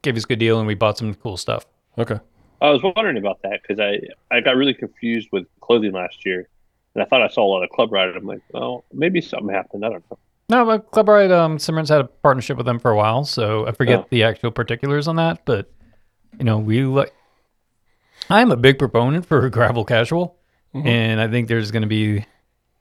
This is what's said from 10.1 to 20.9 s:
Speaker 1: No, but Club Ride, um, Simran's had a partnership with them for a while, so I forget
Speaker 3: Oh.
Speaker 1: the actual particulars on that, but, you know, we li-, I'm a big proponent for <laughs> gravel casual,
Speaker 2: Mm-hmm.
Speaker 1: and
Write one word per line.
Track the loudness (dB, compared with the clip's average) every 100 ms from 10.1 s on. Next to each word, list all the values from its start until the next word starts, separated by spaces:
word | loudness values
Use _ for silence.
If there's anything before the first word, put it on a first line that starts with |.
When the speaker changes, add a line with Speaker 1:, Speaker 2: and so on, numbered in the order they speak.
| -20 _ _ -2
Speaker 1:
No, | 0 2
but | 0 0
Club | 0 6
Ride, | 6 6
um, | 4 4 -2
Simran's | -4 -4 2
had | 2
a | 2
partnership | _ 2 2 -2 -4
with | -4
them | -2
for | 0
a | 2
while, | 2 0 -4
so | -4 -2 -2 -4
I |
forget | -2 2 2
Speaker 3:
Oh. | 2
Speaker 1:
the | 2
actual | 2 0 -6
particulars | -4 -6 -4 -2 -2 -2
on | 0
that, | -2 -2
but, | -2 -2 -2 -16 -20 _ _ _ _ -4
you | 0
know, | 0
we | 0 0
li-, | 2 0 -2 _ _ _ _ _ _ _ _ _ _ _ 2
I'm | 4 4
a | 6
big | 4 4
proponent | 0 2 0 -2 0
for | 2 2
<laughs> |
gravel | 2 2 2 0
casual, | 0 2 0 -2 _ _ _ _ -6
Speaker 2:
Mm-hmm. |
Speaker 1:
and | 0